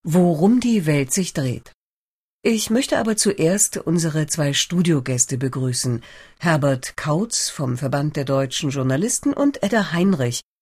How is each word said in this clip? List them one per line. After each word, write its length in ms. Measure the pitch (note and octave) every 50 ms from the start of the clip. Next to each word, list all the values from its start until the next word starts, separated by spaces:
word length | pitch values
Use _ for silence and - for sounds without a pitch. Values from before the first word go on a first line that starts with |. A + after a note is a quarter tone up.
| -
Worum 560 | E3+ D3+ F#3 F3+ F3 E3 D3 E3+ G#3 A#3+ B3+
die 260 | A#3 A#3+ A3+ G#3 D#3+
Welt 260 | D#3 D3+ C#3+ C#3 C3+
sich 220 | - G3+ F3+ - -
dreht. 380 | - C3+ B2+ A#2+ - - - _ _ _ _ _ _ _ _ _ _ _ _ _ _ -
Ich 220 | - A3+ G#3+ G#3+ -
möchte 300 | A3 A#3+ - - - -
aber 180 | A3 A3+ A3
zuerst 600 | - - G#3 - - D#3+ D#3+ F#3+ G#3 - - -
unsere 500 | - - E3 E3 F3 D#3+ E3 D3 D#3 D3+
zwei 260 | - - - D3 C#3+ C#3+
Studiogäste 840 | - - - F3 F3 F3 F3 D#3+ C#3 B2+ C3 B2+ B2 B2 - C3+ B2
begrüßen. 640 | C3+ C3+ C3 C#3 C3 B2+ B2 - - B2+ A#2+ A2+ - - - - - - _
Herbert 580 | - - F3 D#3+ D3+ C#3 C#3 C3+ B2+ - - -
Kautz 540 | - - D3+ D3 E3+ A3 A#3 - - - -
vom 260 | - - D3 B2+ B2
Verband 400 | B2+ D3 C3 C#3 C#3+ C#3+ D3+ D3+
der 60 | D3+ C#3
deutschen 460 | C#3 C#3 C3+ C3+ B2+ - - D#3+ C#3+
Journalisten 640 | B2+ C#3+ C3 C3 C3 C#3 G3 B3 - - - C#4+ C#4+
und 300 | - C#4+ C#4+ C#4 - -
Edda 280 | G3+ B3 A3 F#3+ -
Heinrich, 500 | E3+ E3+ F3 G3+ F#3+ C#3 C3 A#2+ B2 - - _ _ _